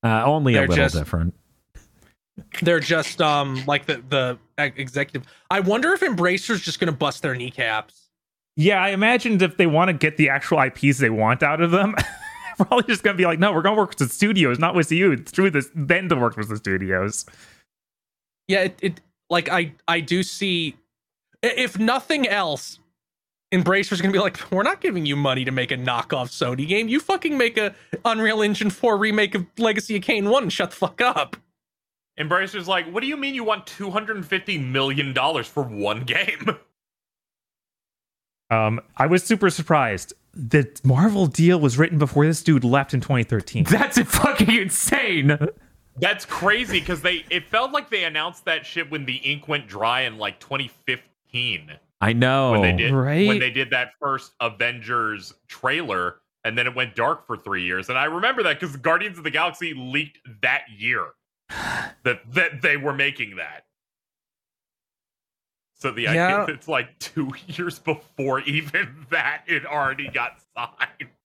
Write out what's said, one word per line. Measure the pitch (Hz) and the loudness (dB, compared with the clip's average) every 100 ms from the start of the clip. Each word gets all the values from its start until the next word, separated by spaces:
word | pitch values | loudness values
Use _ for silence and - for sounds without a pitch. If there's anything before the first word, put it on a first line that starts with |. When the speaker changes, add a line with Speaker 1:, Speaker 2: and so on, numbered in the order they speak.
Speaker 1:
Uh, | 117 110 123 | 2 2 2
only | 156 135 | 2 4
a | 110 | 4
Speaker 2:
They're | - | 4
Speaker 1:
little | 90 - | 2 2
Speaker 2:
just | 80 | 0
Speaker 1:
different. | 73 85 82 - _ _ _ - _ _ _ _ _ - - - | -2 -2 -2 -4 _ _ _ -20 _ _ _ _ _ -20 -16 -2
Speaker 2:
They're | 165 170 | 2 2
just, | 139 165 147 - | 2 0 0 0
um, | 156 147 139 131 135 | 2 2 0 -4 -2
like, | 143 139 | -2 -2
the, | 135 131 | -8 -2
the | 139 127 120 _ - | -2 0 -4 _ -4
ex-, | 143 127 | -4 -4
executive. | 131 131 143 139 - _ _ | -8 -4 -4 -6 -12 _ _
I | 196 | 0
wonder | 185 214 302 | 2 2 2
if | 381 | 2
Embracer's | 370 190 175 185 - 214 | 0 2 2 0 -2 -4
just | - - | -4 -2
gonna | 175 | -2
bust | 139 147 - | 0 -2 -2
their | 151 127 | -6 -4
kneecaps. | 123 123 117 110 - _ _ _ _ _ _ - | -8 -4 -2 -2 -6 _ _ _ _ _ _ 2
Speaker 3:
Yeah, | 160 196 | 4 6
I | 190 | 2
imagined | 196 214 247 240 202 | 2 2 2 2 2
if | 180 - | 2 4
they | 170 | 4
wanna | 151 185 | 6 4
get | 160 156 151 | 2 0 4
the | 151 | 2
actual | 135 - 160 | 2 2 2
I | 131 | 2
Ps | - 139 131 | 4 2 4
they | 127 | 2
want | 110 110 123 | 4 2 4
out | 151 156 | 2 2
of | 170 | 4
them, | 175 196 214 - - - | 4 2 0 -6 -8 -16
<laughs> | - - 698 | -16 -16 -2
probably | 196 240 | 2 2
just | 233 208 | 2 0
gonna | 214 190 | 0 2
be | 180 | 2
like, | 165 | 4
"No, | 196 | 2
we're | 165 | 4
gonna | 180 214 | 2 2
work | 196 | 0
with | - | 0
the | 127 | -2
studios, | - 208 196 143 120 | 0 0 4 4 4
not | 165 180 | 2 2
with | 160 | 2
you. | 165 190 | 4 4
It's | 131 - | 2 -2
through | - 190 | 2 2
this, | 151 127 165 | 2 -2 -6
then | 139 175 185 | 0 0 2
to | 151 | 2
work | 117 110 | 2 0
with | 107 | -6
the | 107 | -4
studios." | - 95 95 92 101 - - - - _ _ _ _ _ _ _ _ _ - | -2 -2 0 0 -2 -4 -12 -20 -20 _ _ _ _ _ _ _ _ _ -2
Speaker 2:
Yeah, | 190 | 0
it, | 190 185 | 0 -2
it, | 190 165 _ _ _ | -4 -4 _ _ _
like, | 175 170 | -2 0
I, | 180 165 - - | 0 -2 -6 -2
I | 170 | -2
do | 143 175 | 0 -2
see, | 185 - 196 175 160 - _ _ _ _ _ _ | -2 -4 -4 -2 -4 -8 _ _ _ _ _ _
i-, | 240 233 | -2 0
if | 254 185 | -2 0
nothing | 220 254 - 311 247 | 0 0 0 0 0
else, | 202 156 139 - - _ _ _ _ _ _ _ | 0 -2 -4 -10 -18 _ _ _ _ _ _ _
Embracer's | 185 165 190 196 185 | 0 2 2 0 -2
gonna | 190 | 0
be | 196 | 2
like, | 196 - - | 0 -4 -4
"We're | 185 | -2
not | 247 392 | 0 0
giving | 370 185 151 | -2 -2 -2
you | 143 | 0
money | 139 131 131 | 0 0 -2
to | |
make | 131 123 | -2 -2
a | 131 | -2
knockoff | 127 120 - 139 123 | -2 -2 -2 -4 -4
Sony | - 131 127 151 | -4 -2 -2 -2
game. | 196 226 | -2 0
You | 262 | -2
fucking | - 381 339 285 | 0 -2 0 0
make | 240 226 | 0 2
a | 208 202 _ - | -2 -4 _ -4
Unreal | 233 220 220 220 | -2 2 2 2
Engine | 208 208 214 | 2 2 -2
four | 185 240 208 | 2 2 4
remake | 214 214 202 202 | 2 2 0 -2
of | 175 - | -6 0
Legacy | 226 208 - 208 | 0 0 -2 -4
of | |
Kain | 185 220 202 | 0 0 2
one | 254 | 2
and | 214 | 2
shut | - 175 | -2 -4
the | - | -2
fuck | 180 - | -4 0
up." | 247 156 139 - _ _ _ _ _ _ _ - | 0 0 -4 -8 _ _ _ _ _ _ _ -8
Speaker 4:
Embracer's | 151 180 190 202 175 | -2 0 0 -6 -2
like, | 190 165 | -2 -2
"What | 185 | -6
do | 262 | -4
you | 294 | -4
mean | 277 | -6
you | 269 220 | -4 -2
want | 208 - | -4 -4
two | - 196 | -10 -6
hundred | 190 214 214 156 | -6 -4 -8 -4
fifty | 190 185 175 | -4 -4 -6
million | 127 131 135 139 139 | -2 0 0 0 -2
dollars | 131 135 156 113 | 0 0 0 -4
for | - | -6
one | 131 104 101 107 | -6 -4 -4 -4
game?" | 123 120 196 - - 151 | -2 -2 -2 -4 -4 -6
<laughs> | _ _ _ _ _ _ _ _ _ _ _ _ _ _ _ _ _ _ _ | _ _ _ _ _ _ _ _ _ _ _ _ _ _ _ _ _ _ _
Speaker 3:
Um, | 113 107 113 - - | 2 2 0 -8 -2
I | 139 | 2
was | 180 | 2
super | - 214 190 | 2 2 2
surprised. | 160 156 156 123 95 - - _ | 0 0 2 2 -4 -8 -20 _
The | 202 117 151 131 - | -12 2 2 2 0
Marvel | 131 127 202 202 175 | 2 4 4 4 0
deal | - 165 175 | 4 4 6
was | 143 120 | 4 2
written | 165 160 | 2 2
before | 143 143 151 | 2 4 2
this | 156 | 2
dude | - 147 120 | 4 4 4
left | 135 135 | 2 2
in | 131 | -2
twenty | - 131 | 0 0
thirteen. | 113 113 - 117 | 2 -2 -2 -2
Speaker 1:
That's | 156 190 269 254 | 2 4 4 2
fucking | - - 285 269 208 | 2 2 2 4 4
insane. | 226 185 - - 285 233 170 139 147 160 - _ _ _ - | 4 2 -2 0 0 0 2 2 2 0 -4 _ _ _ -4
Speaker 4:
That's | 180 208 - | -2 -2 -6
crazy, | - 180 214 233 185 | -2 0 0 0 -2
'cause | 151 170 | -2 -2
they, | 175 175 - | -2 -2 -4
it | 175 - | -6 -2
felt | 220 262 | -2 0
like | 285 285 | -4 -4
they | 208 | -4
announced | 170 156 165 170 | -2 -4 -6 -8
that | - 160 - | -4 -4 -4
shit | 170 151 | -8 -6
when | 151 135 | -6 -6
the | 131 | -6
ink | 131 143 147 | -6 -6 -4
went | 147 110 | -6 -6
dry | 98 113 123 | -2 0 0
in, | 131 110 | -2 -4
like, | 104 95 | -8 -8
twenty | - 135 131 _ - | -8 -8 -8 _ -6
fifteen. | 127 _ _ _ 123 123 92 76 73 _ _ | -6 _ _ _ -8 -6 -8 -12 -20 _ _
Speaker 1:
I | 101 | 0
know. | 117 127 135 131 | 2 2 4 4
Speaker 4:
When | 110 | 4
they | 92 | 4
did, | 90 117 | 2 2
Speaker 3:
Right? | 135 131 151 208 | 2 2 2 2
Speaker 4:
when | 208 | 2
they | 127 | 0
did | 117 131 | -2 -2
that | 127 123 _ | -2 -4 _
first | 143 135 - _ | -6 -6 -8 _
Avengers | 117 104 120 123 107 120 110 104 90 - _ | -6 -2 -4 -4 -4 -2 -2 -6 -12 -20 _
trailer, | - 127 151 156 95 90 - _ _ | -6 -4 -2 -2 -2 -4 -8 _ _
and | 113 113 | -4 -2
then | 123 | -2
it | 123 | -2
went | 123 110 | -4 0
dark | 120 165 _ | -2 -2 _
for | 110 | -12
three | - 95 | -6 -4
years. | 90 92 95 | -2 -4 -4
And | 127 | -2
I | 147 | -2
remember | 165 220 262 | 0 -2 0
that | 185 147 | -2 -2
'cause | 175 139 | -6 -4
Guardians | 156 175 208 170 | 0 0 -2 -8
of | |
the | 151 | -4
Galaxy | 143 175 - 175 135 | -2 -2 -4 -10 -10
leaked | 127 143 147 _ 127 107 | -6 -4 -6 _ -20 -4
that | 127 139 - 104 | -2 -2 -4 -8
year | 113 120 82 _ _ | -2 -2 -4 _ _
<sighs> | _ _ | _ _
that, | - - - - - 127 120 117 | -10 -8 -8 -10 -6 -4 -4 -4
that | 131 170 135 | -2 -2 0
they | 151 143 | -2 0
were | 143 | -2
making | 139 139 139 110 95 | -2 -2 -2 -10 -10
that. | 78 76 _ _ _ _ _ _ _ _ _ _ _ _ _ _ _ _ _ _ _ _ _ _ | -14 -14 _ _ _ _ _ _ _ _ _ _ _ _ _ _ _ _ _ _ _ _ _ _
So | 135 | -8
the | 113 | -4
Speaker 2:
Yeah. | 120 165 175 196 | 0 2 2 0
Speaker 4:
idea, | 196 139 | -2 -8
it's | - | -4
like | 139 123 _ | -4 -4 _
two | - - 135 139 | -10 -6 -6 -8
<laughs> | - | -14
years | 160 175 - | -10 -8 -8
before | - 151 - - 135 131 | -6 -6 -6 -6 -2 -2
even | 139 147 147 175 131 143 131 | -2 -4 -4 -4 -6 -10 -4
that, | 160 131 151 - | -2 -2 -4 -4
it | 160 135 | -4 -2
already | 147 135 135 139 | -2 -2 -4 -6
got | 131 123 - _ - | -6 -6 -8 _ -10
signed. | 120 _ 131 _ 131 _ | -10 _ -8 _ -20 _